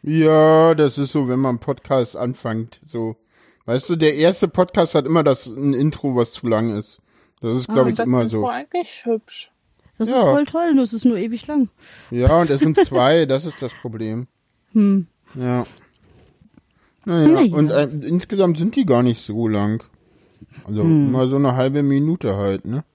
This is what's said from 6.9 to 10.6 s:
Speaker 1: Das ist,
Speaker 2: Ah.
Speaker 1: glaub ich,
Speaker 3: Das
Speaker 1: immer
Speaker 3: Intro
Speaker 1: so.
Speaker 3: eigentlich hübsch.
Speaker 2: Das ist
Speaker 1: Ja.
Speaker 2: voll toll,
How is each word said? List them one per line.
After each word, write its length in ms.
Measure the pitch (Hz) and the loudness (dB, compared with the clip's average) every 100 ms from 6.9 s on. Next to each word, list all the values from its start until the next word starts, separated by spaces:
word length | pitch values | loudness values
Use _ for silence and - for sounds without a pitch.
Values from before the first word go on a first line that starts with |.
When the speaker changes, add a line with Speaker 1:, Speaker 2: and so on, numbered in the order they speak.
| _ _ _ _ _ | _ _ _ _ _
Speaker 1:
Das 160 | 117 | -6
ist, 140 | 127 123 | -6 -2
Speaker 2:
Ah. 40 | |
Speaker 1:
glaub 140 | 214 127 | 0 0
ich, 80 | |
Speaker 3:
Das 100 | 117 | 0
Speaker 1:
immer 180 | 233 127 | -2 0
Speaker 3:
Intro 180 | 113 113 | 0 -2
Speaker 1:
so. 60 | 202 | -4
Speaker 3:
eigentlich 560 | 240 294 349 330 - | -6 -6 -8 -8 -10
hübsch. 440 | 240 220 _ - - _ _ _ _ _ | -6 -6 _ -20 -20 _ _ _ _ _
Speaker 2:
Das 120 | 220 | -2
ist 40 | |
Speaker 1:
Ja. 100 | 254 | 2
Speaker 2:
voll 200 | 208 285 | 2 2
toll, 300 | 294 320 | 0 -2